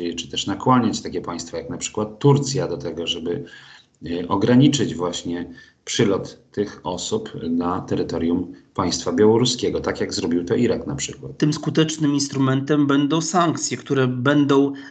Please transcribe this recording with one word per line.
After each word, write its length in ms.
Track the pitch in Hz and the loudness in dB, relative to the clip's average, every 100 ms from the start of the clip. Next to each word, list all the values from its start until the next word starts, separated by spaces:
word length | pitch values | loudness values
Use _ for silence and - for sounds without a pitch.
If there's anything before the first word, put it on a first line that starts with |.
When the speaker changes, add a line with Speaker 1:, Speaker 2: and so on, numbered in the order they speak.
| 87 | -6
Speaker 1:
e, 20 | |
czy 140 | 85 - | -6 -8
też 200 | - - | -6 -6
nakłaniać 540 | 95 131 127 110 - | -2 2 4 2 -2
takie 200 | - 87 | -6 -8
państwa 360 | - 82 - 82 | -6 -10 -8 -10
jak 120 | - | -8
na 80 | - | -8
przykład 420 | - - 107 - | -8 -6 -6 2
Turcja 480 | 143 139 - 92 82 | 4 4 2 -2 -4
do 100 | 85 | -4
tego, 300 | 85 80 82 | -8 -6 -6
żeby, 380 | 85 82 85 - - - - _ _ 80 | -4 -4 -6 -8 -18 -20 -20 _ _ -8
e, 220 | 87 87 | -6 -2
ograniczyć 680 | 98 113 123 147 - 90 82 | 0 6 8 8 6 0 -2
właśnie 580 | 87 - 87 87 85 - - _ - | -4 -4 -6 -6 -8 -14 -20 _ -4
przylot 520 | - 104 92 - - _ | 0 2 2 -4 -16 _
tych 280 | - 101 - | -6 -6 -6
osób 500 | 85 90 - - - - 82 | -8 -6 -4 -4 -6 -8 -4
na 320 | 85 87 92 | -2 -2 -4
terytorium 720 | - 101 - 82 82 87 85 - _ | -4 -4 -2 -2 0 0 -2 -12 _
państwa 380 | - 90 - 92 | -4 -2 -2 0
białoruskiego, 680 | 85 107 117 123 - 92 78 | 4 6 6 2 0 -2 -2
tak 220 | 87 104 | -2 -4
jak 120 | 95 | -4
zrobił 320 | - 87 85 85 | -4 0 0 0
to 100 | 127 | 2
Irak 320 | 120 85 - | 2 0 -4
na 80 | - | -6
przykład? 420 | - - - - | -8 -10 -10 -2
Speaker 2:
Tym 160 | 151 | 0
skutecznym 600 | 151 - 139 156 - 147 | 0 -2 0 0 0 0
instrumentem 760 | 143 - 135 131 135 135 151 139 | 0 -2 0 2 2 2 2 4
będą 340 | 139 143 160 | 4 2 0
sankcje, 560 | 160 180 170 - - 131 | 0 2 2 0 -4 -6
które 300 | - 135 127 | -2 0 0
będą 680 | 127 131 147 143 139 139 - - | 2 2 4 4 4 4 -2 -12